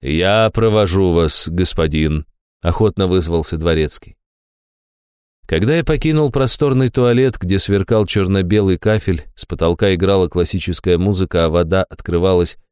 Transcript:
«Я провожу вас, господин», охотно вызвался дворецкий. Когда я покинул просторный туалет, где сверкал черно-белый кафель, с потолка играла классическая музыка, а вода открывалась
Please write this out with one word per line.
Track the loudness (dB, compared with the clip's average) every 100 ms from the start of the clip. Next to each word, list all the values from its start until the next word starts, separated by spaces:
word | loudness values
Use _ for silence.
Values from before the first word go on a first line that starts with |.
«Я | -4 -2 2 2 2
провожу | 2 2 2 2 2 2
вас, | 2 0 0 -4
господин», | -2 -2 0 -2 0 -2 -2 -6 _ _ _
охотно | -4 0 0 0 0
вызвался | 0 0 -2 -4 -4
дворецкий. | -2 0 -2 -6 -16 -20 _ _ _ _ _ _ _ _ _ _ _ _ _
Когда | -2 0 0
я |
покинул | 0 0 0 0 0
просторный | 0 -2 0 0 2 0
туалет, | 2 2 4 2 0
где | -2 -2
сверкал | 2 0 2 0
черно-белый | 0 0 0 0 2 2 2 0
кафель, | 0 0 0 -4 -6
с | -16 -12
потолка | -2 -2 0 0
играла | 2 2 2 0
классическая | 0 -2 -2 -4 -6 0 0
музыка, | 0 0 -2 0 0
а |
вода | 0 0 -2
открывалась | -4 -8 -4 -2 2 2 0 -4 _